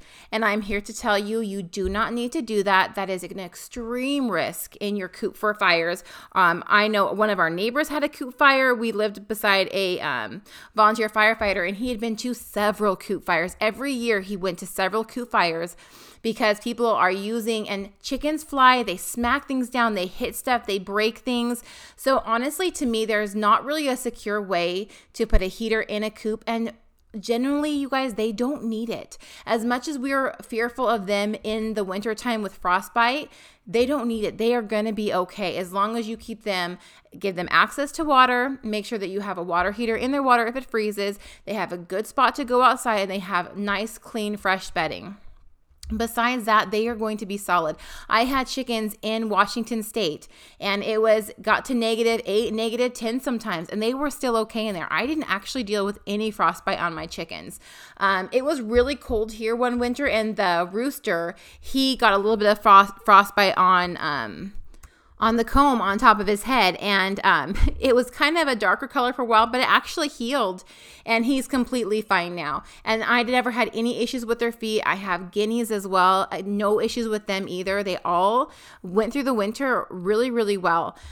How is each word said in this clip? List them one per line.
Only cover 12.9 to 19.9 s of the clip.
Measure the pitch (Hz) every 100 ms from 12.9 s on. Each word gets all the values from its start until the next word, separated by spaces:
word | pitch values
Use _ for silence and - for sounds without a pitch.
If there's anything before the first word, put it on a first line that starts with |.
| 185
coop | - 175
fires. | - 165 175 -
Every | 220 226 277
year | 254 233 202
he | 190 202
went | 185 175
to | 185
several | - 190 220 220
coop | 254 240
fires | 226 175 165 175 - - - - -
because | 226 220 220 208
people | 233 226 233
are | 135 180
using, | 190 208 233 214 226 208
and | 196 196 -
chickens | - 262 294 311
fly, | - 277 254 254
they | 196 180
smack | - 240 240 277 -
things | 262 240
down, | 254 233